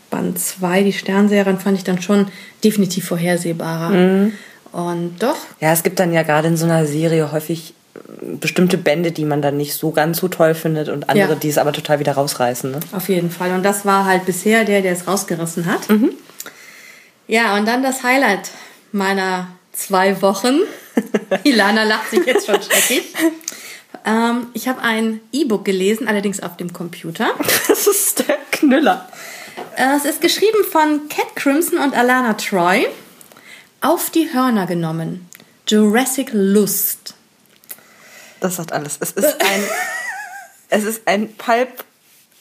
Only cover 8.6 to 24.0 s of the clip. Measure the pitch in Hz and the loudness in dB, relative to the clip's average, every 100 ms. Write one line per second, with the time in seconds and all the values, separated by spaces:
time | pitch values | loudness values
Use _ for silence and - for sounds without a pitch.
8.6 | 180 160 156 147 175 165 151 147 147 143 | 2 4 2 0 0 -2 -2 0 0 0
9.6 | 147 - 160 156 156 165 185 - 160 160 | -4 -4 -2 0 0 0 -2 2 2 2
10.6 | 165 156 147 143 - 208 196 151 156 147 | 0 -2 -2 -4 0 2 2 2 0 0
11.6 | 147 147 147 147 147 135 147 - 123 127 | 0 0 0 0 0 0 0 0 -2 -2
12.6 | 135 139 - 185 185 185 170 170 180 185 | -6 -6 -8 -6 -2 0 -2 -4 -4 0
13.6 | 196 202 202 196 190 185 185 180 214 226 | 0 0 2 2 4 2 0 -2 2 2
14.6 | 208 202 190 175 - 196 - 170 165 175 | 4 2 2 -2 -2 -2 -2 -4 -6 -4
15.6 | 170 302 - 214 285 - - - - - | -2 -2 2 2 2 -2 -14 -20 -20 -20
16.6 | - - - - - _ - 226 233 202 | -20 -20 -20 -20 -20 _ -2 0 2 2
17.6 | 214 247 262 262 247 262 247 185 - - | 0 0 0 -2 0 2 4 2 -4 -16
18.6 | - - _ 202 196 196 190 185 180 - | -20 -20 _ -2 0 0 0 -4 -6 -14
19.6 | _ - - 190 190 185 196 208 247 285 | _ -12 0 2 2 4 0 2 2 2
20.6 | 440 - - - - 208 - 190 294 233 | 0 -4 -6 -4 -2 -2 -2 0 2 4
21.6 | 202 220 214 220 - - 330 320 - 196 | 4 4 2 0 0 0 2 0 2 -2
22.6 | - - - 359 - - 320 320 - - | 0 0 2 0 -4 -2 -2 -2 -12 -14
23.6 | - - - - | -16 -20 -20 -8